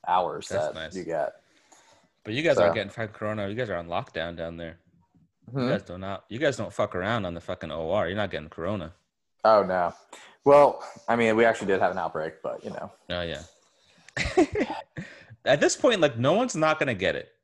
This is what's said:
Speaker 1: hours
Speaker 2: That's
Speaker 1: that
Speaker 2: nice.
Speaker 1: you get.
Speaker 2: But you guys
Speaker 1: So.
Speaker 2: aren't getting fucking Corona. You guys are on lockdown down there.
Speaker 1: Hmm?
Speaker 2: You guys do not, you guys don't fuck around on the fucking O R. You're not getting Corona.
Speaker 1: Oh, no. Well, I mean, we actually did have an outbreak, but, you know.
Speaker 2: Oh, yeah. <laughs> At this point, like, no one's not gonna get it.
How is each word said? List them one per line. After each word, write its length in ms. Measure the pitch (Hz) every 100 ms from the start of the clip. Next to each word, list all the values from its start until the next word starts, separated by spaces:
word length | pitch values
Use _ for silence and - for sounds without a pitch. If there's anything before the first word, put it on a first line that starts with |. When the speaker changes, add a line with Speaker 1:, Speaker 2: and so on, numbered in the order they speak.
| -
Speaker 1:
hours 440 | 90 85 82 -
Speaker 2:
That's 160 | 95 76
Speaker 1:
that 60 | 73
Speaker 2:
nice. 180 | 80 92
Speaker 1:
you 100 | 82
get. 300 | 80 71 - _ _ _ - _ _ _ _ -
Speaker 2:
But 80 | 117
you 60 |
guys 140 | 160 123
Speaker 1:
So. 80 |
Speaker 2:
aren't 120 | 87 107
getting 140 | 95
fucking 240 | - 110
Corona. 360 | - 107 107 98
You 60 | 110
guys 140 | 117
are 60 | 87
on 120 | 85
lockdown 480 | 87 139 82 82 85
down 180 | 82 85
there. 240 | 82 80 _ _ _ _ _ _ -
Speaker 1:
Hmm? 80 | 131
Speaker 2:
You 100 | 123
guys 120 | 107
do 140 | - 90
not, 260 | 95 98 _
you 100 | 113
guys 160 | 151 123
don't 160 | 95
fuck 240 | - 104 90
around 300 | 95 117 92
on 80 |
the 80 | 85
fucking 280 | - 92 85
O 220 | 78 80
R. 160 | 101 85
You're 80 | 101
not 160 | 101
getting 160 | 80 76
Corona. 460 | - 85 104 78 - _ _ _ _
Speaker 1:
Oh, 180 | 107 107
no. 300 | 92 92 85 - _ - - _ 139
Well, 360 | 143 139 - - - -
I 80 | 117
mean, 180 | 113 110
we 80 |
actually 240 | 113 113 101
did 140 | 95
have 100 | 92
an 60 | 92
outbreak, 380 | 82 78 80 -
but, 220 | - -
you 60 | -
know. 200 | 90 87 - -
Speaker 2:
Oh, 120 | 87
yeah. 200 | 85 82 85 _ _ _ _ _ - -
<laughs> 1300 | - - 311 427 269 - - - - - - - -
At 140 | 143
this 160 | 330 -
point, 240 | 285 214
like, 180 | 151 113
no 160 | 131
one's 220 | 190 254 170
not 240 | 156 156
gonna 140 | 143
get 220 | 98 90 71
it. 140 | - _